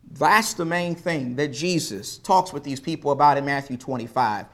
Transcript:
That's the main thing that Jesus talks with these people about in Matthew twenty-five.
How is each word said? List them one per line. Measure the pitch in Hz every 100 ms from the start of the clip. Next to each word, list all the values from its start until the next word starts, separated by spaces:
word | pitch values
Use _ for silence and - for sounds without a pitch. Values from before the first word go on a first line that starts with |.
| - 143
That's | 151 214 214
the | - 165
main | 175 175
thing | 170 180 160 123 123
that | 147
Jesus | 123 175 170 - 98 - -
talks | - 185 180
with | 143
these | 143 131
people | - 156 143
about | 139 147 139
in | 139
Matthew | 143 139 123
twenty-five. | - 127 117 131 117 104 101